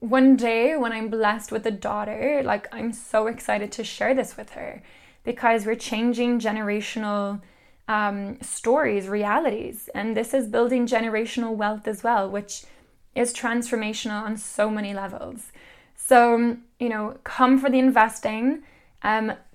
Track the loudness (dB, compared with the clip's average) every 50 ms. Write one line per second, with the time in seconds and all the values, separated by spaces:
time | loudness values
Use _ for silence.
0 | -4 2 4 8 8 8 8 8 6 4 4 4 4 4 4 2 0 0 -2 -4
1 | -4 -4 0 2 2 2 2 0 -4 -6 -6 -4 -2 -4 -4 -4 -4 -4 -4 -4
2 | -4 -6 -6 -2 -2 0 0 0 0 0 -2 -2 -4 -8 -10 -8 -6 -6 -8 -8
3 | -8 -2 0 0 0 0 -2 -6 -4 -4 -2 -2 -4 -6 -8 -8 -10 -10 -6 -4
4 | 0 0 2 0 0 -2 -8 -14 -16 -16 -14 -14 -12 -12 -14 -16 -18 -20 -20 -20
5 | -20 -20 _ _ -6 -6 -4 0 2 2 2 2 2 -2 -4 -4 -4 -6 -4 0
6 | 0 0 0 0 0 0 0 0 0 -2 -2 -2 -2 -2 -2 -2 -4 -6 -6 -6
7 | -4 -2 -2 -2 -2 -4 -6 -8 -12 -16 _ _ _ _ _ _ _ -4 -2 0
8 | 0 0 -2 -4 -6 -8 -10 -12 -12 -10 -10 -4 0 2 2 2 2 2 0 -2
9 | -2 -2 -2 -2 0 0 0 0 0 0 -2 -4 -6 -10 -12 -14 -14 -10 -8 -6
10 | -4 -2 -2 -2 -2 0 0 -2 0 0 0 0 2 2 2 2 0 0 0 -2
11 | -2 -2 -2 -2 -2 -2 -4 -4 -4 -4 -2 -2 -2 -2 -2 -4 -6 -8 -8 -4
12 | -2 0 0 2 0 -2 -4 -6 -8 -8 -12 -16 -16 -18 -20 -20 _ _ _ _
13 | -20 _ _ -2 -2 -2 -2 -4 -4 -2 -2 -2 -2 -2 -2 -2 -2 -4 -6 -6
14 | -6 -6 -6 -6 -4 -6 -6 -8 -8 -6 -2 0 0 0 0 -2 -4 -6 -6 -8
15 | -8 -8 -10 -12 -12 -14 -14 -16 -18 -20 -20 -20 -20 -20 -20 -20 _ _ _ -12
16 | 2 6 8 8 8 8 6 4 4 2 0 -2 -8 _ _ -6 -4 -4 -4 -4
17 | -6 -8 -8 -12 _ -10 0 4 6 6 6 6 4 4 4 4 4 6 6 6
18 | 4 4 2 -2 -6 -4 -4 0 0 0 0 -2 -6 -14 -20 _ _ _ _ _
19 | -2 0 0 0 0 -2 -4 -8 -12 -20 -18